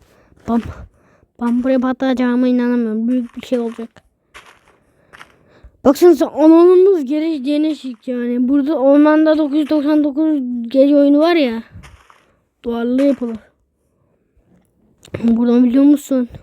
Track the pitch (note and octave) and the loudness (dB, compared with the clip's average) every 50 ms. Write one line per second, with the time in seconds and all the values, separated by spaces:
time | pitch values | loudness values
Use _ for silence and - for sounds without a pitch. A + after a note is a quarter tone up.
0 | _ _ _ _ _ _ _ _ _ - A3+ A#3 A3 - - - - - _ _ | _ _ _ _ _ _ _ _ _ -4 -4 -4 -4 -6 -14 -16 -20 -20 _ _
1 | _ _ _ _ _ _ _ _ A#3+ A#3+ A#3+ B3 A#3+ C4 C4 C4 B3 B3+ C4 - | _ _ _ _ _ _ _ _ -6 -4 -4 -2 -2 -2 -2 0 -2 -2 -4 -4
2 | C4+ C4 C4 A#3 B3+ B3 A#3+ B3 B3+ B3+ B3 B3 A#3+ A#3+ B3 A#3+ A#3 A3 G#3+ A3 | -4 -4 -2 -2 -2 -2 0 0 0 0 0 0 0 -2 -2 -2 -2 -4 -4 -4
3 | A3+ A#3 B3 B3+ A#3+ A#3+ _ B3 - - C4 A#3+ A#3 A3+ A3+ - A3+ A#3 _ - | -4 -2 -4 -4 -6 -8 _ -18 -8 -6 -6 -6 -6 -8 -10 -12 -16 -18 _ -20
4 | _ _ _ _ _ _ _ - _ - _ _ _ _ _ _ _ _ _ _ | _ _ _ _ _ _ _ -20 _ -20 _ _ _ _ _ _ _ _ _ _
5 | _ _ - - - _ _ _ _ _ _ _ _ - _ _ _ B3+ C#4 - | _ _ -20 -20 -20 _ _ _ _ _ _ _ _ -20 _ _ _ 0 2 4
6 | E4+ F4+ E4+ B3 D#4+ - - - D4+ D#4+ D#4+ E4 E4+ F4+ F#4 F4+ F#4 G4 G4 E4+ | 4 4 4 4 0 -4 -2 2 4 4 6 6 6 6 6 4 4 4 2 0
7 | C#4+ A#3+ D4 D4+ D#4 E4 D#4+ D4 B3 C#4 D4 D4+ D4+ D#4 D4+ B3+ - C4 B3 G#3 | -2 -4 -4 -4 -4 -4 -6 -6 -4 -4 -2 -2 -2 -2 -4 -6 -10 -16 -16 _
8 | _ - B3 B3 A#3+ A#3+ A#3+ B3 B3+ B3 C#4 C#4+ C4+ C#4 E4 C#4 B3+ C4+ C#4 D4 | _ -10 -8 -6 -6 -6 -4 -2 -2 0 0 0 0 -2 -2 0 2 4 4 4
9 | D4 D4+ D4+ D#4 D#4 D#4 D#4 D4+ D#4 C#4+ C4 D#4 D4+ C4 D#4 D4+ C4+ D4 D#4 D4+ | 4 4 4 2 2 2 2 0 0 -2 -2 -4 -2 0 -2 -2 0 0 0 0
10 | C#4+ D4 C4 C4+ D#4+ D#4 D#4 C#4+ B3+ B3 B3 A#3+ A#3 A#3 A#3 C4+ C4+ C#4+ D4 C#4+ | 0 -2 -2 -2 -2 -2 -2 -4 -4 -6 -8 -8 -10 -4 2 2 2 4 4 4
11 | C#4+ C#4+ C#4+ C#4+ D4+ E4+ F4 E4+ C#4+ B3 A3+ A3+ A3+ _ _ - - - - _ | 4 4 4 2 2 2 2 0 0 -2 -4 -8 -12 _ _ -20 -20 -20 -20 _
12 | _ _ - _ _ _ _ _ _ _ _ _ _ A#3+ A#3 A#3 A#3 A#3+ B3 C4 | _ _ -20 _ _ _ _ _ _ _ _ _ _ -8 -6 -6 -4 -2 -2 0
13 | C#4 C#4+ C4+ - B3 A#3 A3+ A3 _ _ _ _ _ _ _ _ _ _ _ _ | 0 0 0 -2 -4 -8 -8 -10 _ _ _ _ _ _ _ _ _ _ _ _
14 | _ _ _ _ _ _ _ _ _ _ _ _ _ _ _ _ _ _ _ _ | _ _ _ _ _ _ _ _ _ _ _ _ _ _ _ _ _ _ _ _
15 | _ - - - - A#3 A#3 A3+ A#3+ A#3+ A#3 B3 B3+ B3 A#3 C#4 C#4 C#4+ D4 C#4+ | _ -16 -14 -6 -2 -2 0 0 0 0 2 2 2 2 2 2 4 4 2 2
16 | - - C#4 C4 B3 A#3 - - | 0 -4 -4 -4 -4 -6 -10 -20